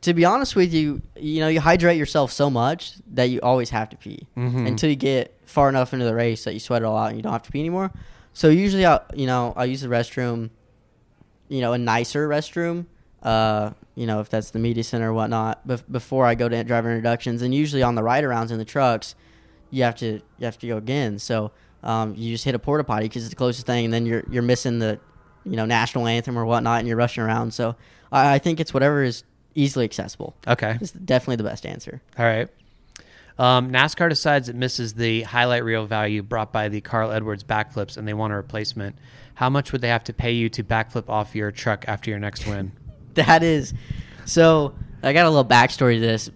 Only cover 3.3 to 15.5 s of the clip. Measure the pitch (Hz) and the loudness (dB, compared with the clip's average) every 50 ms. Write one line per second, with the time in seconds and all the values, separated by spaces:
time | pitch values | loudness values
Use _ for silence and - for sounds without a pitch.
3.3 | 127 - - 123 127 127 120 113 - 110 110 107 - - - - - - - - | 2 0 2 2 2 2 2 -2 -4 -4 -4 -6 -10 -18 -16 -16 -14 -14 -16 -14
4.3 | _ - 123 123 123 127 120 120 127 110 - 156 147 135 131 139 135 127 117 - | _ -4 -4 -2 0 0 0 -2 -2 0 2 0 0 2 0 0 0 0 0 -2
5.3 | _ _ _ - - - 143 139 135 135 127 123 - 131 123 117 110 117 117 117 | _ _ _ -4 2 4 4 4 4 2 0 0 -2 -2 -2 0 0 0 0 0
6.3 | 113 107 - - - 107 - - 127 117 113 110 107 107 110 110 110 110 110 214 | -2 -2 -6 -8 -8 -8 -6 -2 -2 0 0 0 0 0 0 -2 -4 -6 -6 -4
7.3 | - 117 - - - 143 151 165 170 185 190 190 - - - - - - - _ | -6 -6 -6 -8 -8 -6 -4 -4 -4 -4 -4 -6 -8 -10 -20 -20 -20 -20 -20 _
8.3 | _ - - 160 156 175 196 202 190 196 190 175 151 - - - - - 139 127 | _ 4 6 6 6 8 6 2 2 4 6 6 6 4 2 -4 -8 -6 -2 0
9.3 | 123 123 120 120 - - 123 127 131 135 139 123 120 117 117 - - - 127 123 | 0 0 0 -2 -2 -2 -2 -2 -2 -4 -4 -2 -2 -2 -2 -2 -4 -4 -4 -2
10.3 | 117 117 113 113 _ _ _ _ _ _ _ _ _ _ _ _ _ _ _ _ | -2 -4 -6 -8 _ _ _ _ _ _ _ _ _ _ _ _ _ _ _ _
11.3 | _ _ _ _ 143 135 123 117 120 120 120 117 110 117 120 - - 147 147 151 | _ _ _ _ -4 -2 0 0 0 0 0 2 2 0 0 0 -2 -2 -2 0
12.3 | 147 147 151 - - 175 170 170 170 175 175 - - _ _ _ _ _ - 117 | 0 -2 -2 -4 -6 -4 -4 -2 -4 -4 -8 -10 -16 _ _ _ _ _ -4 0
13.3 | 113 110 110 110 107 107 107 107 - _ - _ _ - 123 113 110 107 104 - | 2 2 2 2 2 0 -2 -4 -8 _ -20 _ _ -8 -6 -4 -2 -4 -4 -2
14.3 | - 110 110 - - 110 113 117 117 113 113 - - 117 113 113 113 113 110 107 | -4 -4 -4 -4 -6 -4 -2 -2 -2 -2 -4 -4 -4 -2 -2 -2 0 -2 -2 -2
15.3 | 117 113 110 113 | -2 -2 -2 -2